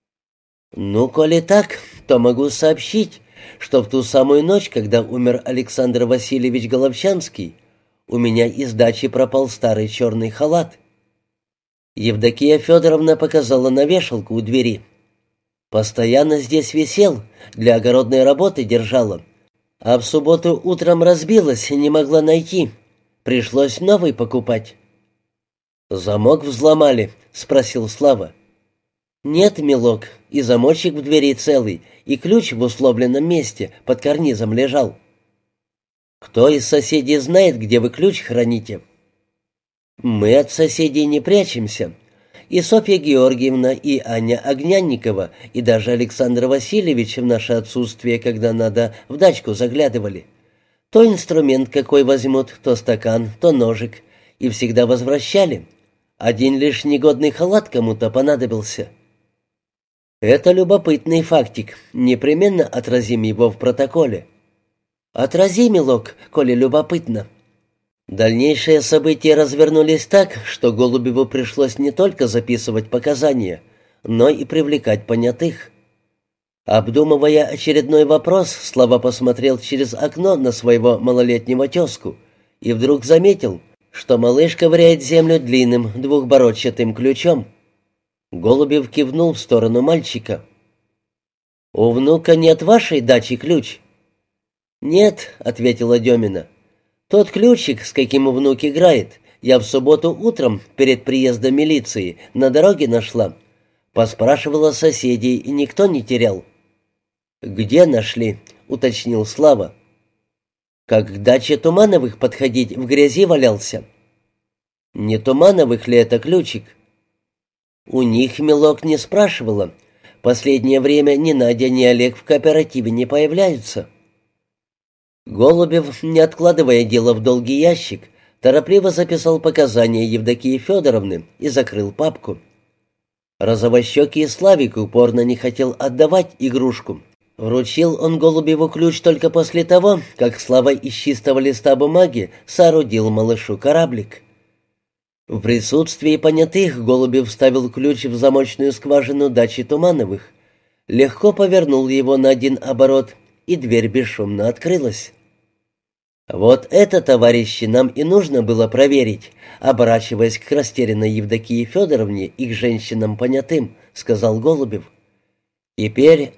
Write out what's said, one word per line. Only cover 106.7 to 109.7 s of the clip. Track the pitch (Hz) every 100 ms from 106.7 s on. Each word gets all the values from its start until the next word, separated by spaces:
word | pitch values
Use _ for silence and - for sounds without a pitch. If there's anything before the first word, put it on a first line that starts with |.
| _ _ _ _ _ _ _
"Где | - 95 107 151 170
нашли?" — | 117 107 117 113 107 _ _ -
уточнил | 120 127 110 120 113 107
Слава. | - 151 120 87